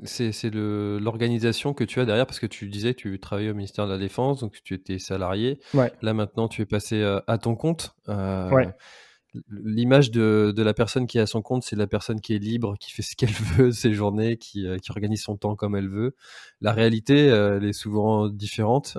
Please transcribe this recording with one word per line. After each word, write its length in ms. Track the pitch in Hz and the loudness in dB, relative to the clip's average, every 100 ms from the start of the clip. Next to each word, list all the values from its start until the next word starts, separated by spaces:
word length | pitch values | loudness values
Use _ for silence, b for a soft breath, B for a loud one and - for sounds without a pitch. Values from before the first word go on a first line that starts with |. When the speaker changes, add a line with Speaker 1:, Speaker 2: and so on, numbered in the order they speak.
Speaker 1:
c'est, 260 | 113 - 117 | -10 -4 -4
c'est 200 | 107 117 | -2 -4
le, 480 | 107 104 104 104 104 | -4 -2 -2 -2 -2
l'organisation 760 | 107 110 120 120 117 113 143 | -2 -2 0 2 0 0 -2
que 80 | 143 | -2
tu 160 | 113 - | -2 0
as 60 | |
derrière, 220 | 123 107 127 | 2 2 0
parce 120 | - | -2
que 80 | 110 | -8
tu 220 | - 101 | -8 -10
disais 260 | 101 113 | -4 -2
que 60 | 127 | -2
tu 180 | 104 98 | -6 -8
travaillais 320 | - 101 107 | -6 -4 -2
au 40 | |
ministère 320 | 104 98 - 104 | -4 -6 -4 -4
de 40 | |
la 60 | 95 | -2
Défense, 400 | 98 - 131 135 | -4 -2 0 0
donc 200 | 110 - | -4 -10
tu 100 | - | -10
étais 280 | 95 - 95 | -10 -6 -8
salarié. 580 | - 95 90 98 120 139 B | -4 -4 -2 0 -2 -4 B
Speaker 2:
Ouais. 180 | 143 120 - | 2 2 0
Speaker 1:
Là 140 | 110 | -4
maintenant, 320 | 110 104 - 113 | -2 -2 -2 -4
tu 160 | - | -4
es 20 | |
passé, 380 | 104 104 - 110 | -2 -2 -2 0
euh, 160 | 104 98 - | 0 0 0
à 120 | 113 | -2
ton 180 | 117 113 | -2 -2
compte. 400 | 160 165 - _ - | -2 -2 -6 _ -8
Euh, 400 | 104 95 95 92 | -4 -2 -2 2
Speaker 2:
Ouais. 180 | 131 92 - b b b b _ | 2 2 -4 b b b b _
Speaker 1:
l-, 80 | 117 - 104 | -18 -16 -12
l'image 480 | 110 107 120 135 127 | -4 0 6 6 6
de, 400 | 113 110 107 104 104 | 4 4 6 4 4
de 60 | |
la 120 | 107 | 2
personne 340 | 104 117 131 123 | 2 0 0 0
qui 100 | 120 | 0
est 40 | |
à 40 | 107 | 2
son 160 | 113 | 0
compte, 220 | 104 127 | -2 -4
c'est 100 | - | -2
la 140 | 104 104 | -2 -2
personne 320 | 104 - 110 | -2 -4 -6
qui 160 | - 107 | -2 -4
est 20 | |
libre, 380 | 104 120 110 101 | -2 -4 -4 -6
qui 140 | - | -12
fait 100 | - | -10
ce 140 | - - | -8 -2
qu'elle 140 | 120 | -2
<laughs> 280 | 107 107 87 | 0 0 6
veut, 140 | 127 | 6
ses 200 | 117 117 | 6 0
journées, 440 | 104 104 104 113 117 | 2 0 0 0 -2
qui, 280 | - 101 92 | -6 -8 -6
euh, 100 | 92 | -6
qui 140 | - | -6
organise 320 | 104 104 107 | -6 -4 -4
son 120 | - 101 | -4 -4
temps 200 | 104 104 | -4 -2
comme 180 | 104 | -2
elle 140 | 101 98 | -2 -4
veut. 260 | 101 123 - B B B B | -4 -4 -6 B B B B
La 120 | 107 | -2
réalité, 580 | 107 113 113 110 143 147 | 2 4 2 4 6 8
euh, 260 | 107 101 101 | 6 4 2
elle 80 | |
est 80 | 101 | 0
souvent 560 | 101 107 104 107 107 107 | -2 -2 0 2 2 0
différente. 680 | 104 104 - 107 131 - | -2 -6 -2 2 2 0